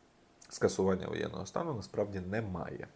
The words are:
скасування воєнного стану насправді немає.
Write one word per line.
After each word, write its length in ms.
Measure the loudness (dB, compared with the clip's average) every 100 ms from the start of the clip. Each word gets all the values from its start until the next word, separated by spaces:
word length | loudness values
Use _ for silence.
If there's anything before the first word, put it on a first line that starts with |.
| _ _ _ -20 -14
скасування 580 | 2 2 6 4 4 0
воєнного 380 | -2 -2 -2 -4
стану 280 | -2 -2
насправді 460 | -2 -2 0 0 0
немає. 680 | -2 -2 0 -4 -4 -6 -10